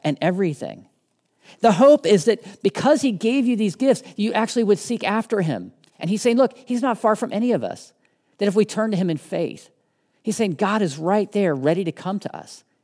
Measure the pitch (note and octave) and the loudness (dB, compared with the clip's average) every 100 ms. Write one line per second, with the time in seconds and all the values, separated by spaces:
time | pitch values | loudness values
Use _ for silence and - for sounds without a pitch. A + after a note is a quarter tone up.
0 | D3+ C#3 E3 F#3 F#3 C#3+ D2+ G#1 - _ | -6 -2 -2 0 -2 -4 -10 -14 -20 _
1 | _ _ _ _ _ - A3+ F3 C4+ D4 | _ _ _ _ _ 0 2 6 6 6
2 | - G3+ F#3+ G#3+ - - G3 - B3+ D4+ | 6 2 4 0 -4 -4 -2 0 2 2
3 | C4+ G3 A3 C4+ A#3+ A#3 G#3+ D#3+ C4+ A3+ | 2 0 0 2 0 0 -2 0 2 0
4 | - - G#3 G#3 A3 B3 G#3+ G3 - A#3+ | -2 -6 -2 -2 -2 0 2 0 0 -6
5 | - G#3+ A3 G#3 D#3+ A2 F2+ - _ _ | -2 -2 -2 -2 -2 -4 -8 -18 _ _
6 | E3+ G#3 B3 A#3 C4 C4+ - A#3+ B3+ A3+ | -6 -2 0 2 0 -2 -6 -4 -2 -2
7 | A3 G#3+ A#3+ G3+ B3 G3 G2+ - - _ | 0 0 -2 -4 -2 -2 -4 -10 -16 _
8 | _ _ _ _ G3+ G3 G#3 - A3 G3 | _ _ _ _ 0 2 0 -2 -2 -2
9 | F#3 D#3 - E3+ E3 - - _ _ _ | -2 -2 -6 -6 -6 -8 -20 _ _ _
10 | _ _ - G#3+ G#3+ D3+ G3 G#3+ F#3 C#3 | _ _ -8 -4 -4 -2 -2 0 -2 -2
11 | D#3+ G#3 G3+ G#3 F#3+ C#3 C3+ E3+ F3 - | -2 0 0 0 0 0 0 0 -2 -6
12 | F3+ G3 - - - - _ _ | -8 -8 -8 -12 -16 -20 _ _